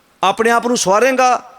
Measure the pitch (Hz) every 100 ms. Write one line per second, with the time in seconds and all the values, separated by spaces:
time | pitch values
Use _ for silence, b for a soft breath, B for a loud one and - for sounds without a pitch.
0 | _ - 185 196 226 233 240 240 185 202
1 | 254 262 254 247 -